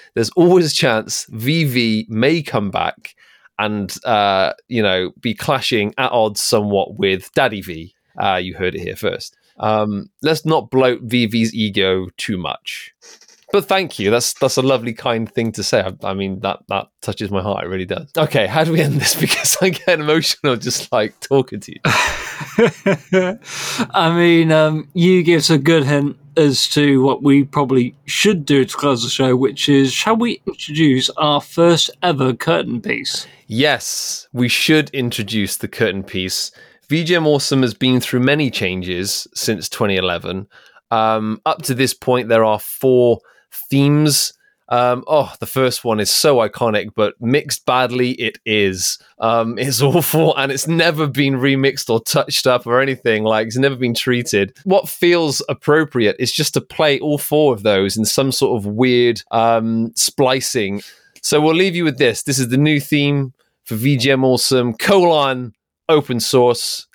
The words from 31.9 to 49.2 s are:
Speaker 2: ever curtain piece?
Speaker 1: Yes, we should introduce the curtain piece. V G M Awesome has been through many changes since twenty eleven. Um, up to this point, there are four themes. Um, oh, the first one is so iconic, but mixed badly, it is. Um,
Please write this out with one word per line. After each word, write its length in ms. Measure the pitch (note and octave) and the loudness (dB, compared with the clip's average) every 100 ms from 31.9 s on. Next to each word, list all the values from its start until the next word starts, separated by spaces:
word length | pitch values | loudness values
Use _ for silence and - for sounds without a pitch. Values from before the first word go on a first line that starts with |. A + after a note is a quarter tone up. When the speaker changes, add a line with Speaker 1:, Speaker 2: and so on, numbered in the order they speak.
| - | -2
Speaker 2:
ever 320 | F3+ D3 C3 | -2 0 0
curtain 460 | A#2 - E3 - A#2+ | -2 -2 -2 -2 -6
piece? 480 | - A#2 - - - - - | -6 -6 -6 -10 -12 -18 -8
Speaker 1:
Yes, 800 | A2 C#3+ B2+ - - - - - | 0 0 0 -4 -8 -8 -10 -8
we 160 | B2 B2 | -4 -2
should 420 | - - D#3 D3 | 0 2 2 0
introduce 680 | C#3 A#2+ - G2+ A2 G2 - | -4 -4 -4 -4 -2 -2 -4
the 120 | A2 | -8
curtain 340 | - A2+ F#2+ | -2 -2 -2
piece. 480 | F#2 F#2 F#2 - - - - _ - | -6 -6 -4 -6 -8 -12 -20 _ -6
V 160 | D#3 | -4
G 100 | E3 | 0
M 140 | F3 D#3 | 0 2
Awesome 340 | D3 - C#3 | 2 2 0
has 120 | B2+ | 0
been 260 | G#2 C3 B2+ | 0 0 0
through 200 | B2+ B2+ | 0 0
many 300 | B2+ D3 C#3+ | 2 2 0
changes 800 | - F#2+ F#2 F2+ F2+ G2 - - | -2 -4 -4 -4 -4 -4 -6 -8
since 340 | - - G#2+ - | -8 -4 -4 -6
twenty 280 | - G#2+ F#2+ | -4 -2 0
eleven. 520 | F2+ F2 F#2 F#2 G2 _ _ _ - | -2 -4 -6 -10 -10 _ _ _ -4
Um, 500 | A2+ A2 A2 A2 A2 - | 0 0 0 -2 -4 -4
up 160 | D#3+ | -4
to 120 | D#3 | -4
this 200 | B2 C3 | -2 -2
point, 340 | - - B2 A2+ | -2 -2 0 2
there 160 | A2+ | 2
are 140 | A2 G#2+ | 4 0
four 640 | - - C3 B2+ B2 A2+ - _ _ - - | -4 -4 2 4 4 2 -4 _ _ -18 -4
themes. 600 | C#3 C#3 D3 D3+ C#3 - - _ _ - | 0 2 4 2 0 -4 -8 _ _ -4
Um, 360 | B2 B2 B2 - | 0 2 0 0
oh, 260 | D3+ G#2+ - | 0 0 -4
the 60 | B2+ | -8
first 380 | - B2+ A#2+ | -2 0 0
one 160 | A#2+ G#2+ | -2 -2
is 100 | G2+ | 0
so 260 | - D#3+ C3+ | 2 4 4
iconic, 540 | A2 - A#2+ G#2+ F#2+ | 2 0 -2 0 -2
but 200 | - G#2 - | -2 -2 -2
mixed 440 | A#2 C#3 D3 - - | 0 0 -2 -6 -2
badly, 440 | B2+ B2+ B2 B2 | 0 0 0 -2
it 260 | C3 A2+ - | -2 -6 -6
is. 540 | - G#2+ G2 F#2 F#2 - _ | -2 2 2 0 -4 -8 _
Um, 400 | - | -4